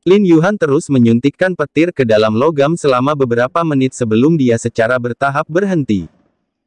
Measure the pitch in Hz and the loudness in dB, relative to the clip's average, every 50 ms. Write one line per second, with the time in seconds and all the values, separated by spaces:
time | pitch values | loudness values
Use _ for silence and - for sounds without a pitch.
0 | - 170 190 208 208 180 165 156 160 196 214 202 165 147 135 160 - - 139 127 | 0 2 2 2 4 4 4 4 4 0 -2 -2 -2 0 0 -2 0 0 2 2
1 | 117 117 113 120 - 143 - - 180 185 180 - 147 - - 143 165 180 - - | 4 4 2 2 0 -2 -2 0 -2 -2 -2 -4 -6 -4 -2 -2 -2 -2 0 -4
2 | 131 110 107 - 110 110 107 113 135 165 160 139 139 151 170 - - 143 127 123 | -2 0 2 2 2 0 0 0 0 0 0 0 0 0 0 -2 0 0 0 0
3 | 127 143 151 143 135 120 120 117 123 131 - 170 170 160 147 135 131 131 - - | 0 -2 0 -2 -2 -2 0 -2 -2 -2 -2 -2 -2 0 0 0 -2 -2 -4 -4
4 | 123 110 110 110 127 156 170 156 131 120 113 117 - 117 - - 110 113 127 127 | -4 -2 0 2 2 2 2 2 2 0 0 0 -2 -6 -2 -2 -2 0 0 -2
5 | 120 120 117 - 139 139 139 147 156 _ 156 180 202 196 185 160 135 - 107 92 | -4 -6 -6 -4 -4 -4 -2 -4 -6 _ -4 -4 -2 -2 -2 -2 -2 -2 -4 -4
6 | 82 - _ _ _ _ _ _ _ _ _ _ _ | -4 -8 _ _ _ _ _ _ _ _ _ _ _